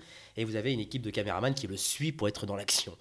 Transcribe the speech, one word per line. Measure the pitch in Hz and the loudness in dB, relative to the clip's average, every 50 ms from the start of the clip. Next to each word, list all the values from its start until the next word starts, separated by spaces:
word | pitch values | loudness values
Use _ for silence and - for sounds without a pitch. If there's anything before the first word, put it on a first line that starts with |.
| - - - - - - - 110 | -8 -16 -20 -20 -20 -8 -4 -2
et | 113 | -2
vous | 110 110 | 0 0
avez | 107 104 135 | 0 2 2
une | 135 - | 0 0
équipe | - - - 127 | 0 -2 -4 -4
de | 110 107 | -4 -2
caméramans | - 110 101 101 87 - 117 135 | 0 0 0 2 2 2 2 2
qui | 135 139 117 | 2 0 -2
le | 92 98 | -2 -2
suit | 95 - - - - 147 160 | 0 0 0 2 2 0 -2
pour | 139 - 107 | 0 2 2
être | 104 - - 110 | 2 2 0 -2
dans | 98 101 | -2 -2
l'action. | 98 101 - - - - - 82 - | -2 0 2 2 2 2 -2 -6 -12